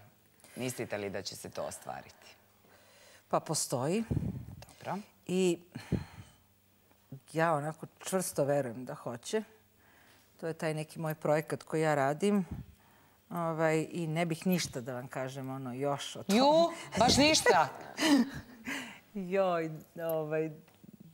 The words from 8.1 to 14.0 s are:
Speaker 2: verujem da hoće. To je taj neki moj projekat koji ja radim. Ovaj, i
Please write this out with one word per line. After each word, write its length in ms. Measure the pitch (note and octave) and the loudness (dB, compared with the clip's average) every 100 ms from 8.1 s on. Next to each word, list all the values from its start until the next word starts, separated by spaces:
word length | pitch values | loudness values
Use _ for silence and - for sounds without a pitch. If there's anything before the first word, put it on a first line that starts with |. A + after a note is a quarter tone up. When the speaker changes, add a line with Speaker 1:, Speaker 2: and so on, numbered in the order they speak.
| F#3 F3+ - | -2 -2 0
Speaker 2:
verujem 420 | C#3 C#3+ B2 A#2+ B2+ | 2 2 0 -6 -10
da 80 | D3 | -10
hoće. 480 | C3 A#2+ - A3 G#3 - _ _ _ _ _ - _ - | -10 -10 -4 -6 -6 -18 _ _ _ _ _ -20 _ -10
To 80 | E3 | -8
je 60 | |
taj 200 | D#3+ D#3+ | -4 -4
neki 260 | D#3 D#3 - | -4 -6 -6
moj 160 | D#3+ D3+ | -6 -2
projekat 480 | D#3 D3+ D#3 C#3 | 2 2 0 -6
koji 180 | - D#3+ | -2 0
ja 140 | D#3 D3 | 2 4
radim. 500 | C3+ D3+ G3+ G3+ E3+ - - - _ _ _ _ - | 2 2 2 2 0 -8 -12 -20 _ _ _ _ -10
Ovaj, 580 | F3 E3 D#3+ D#3+ D#3+ D3+ | -4 -2 2 4 4 0
i 160 | F3 | -4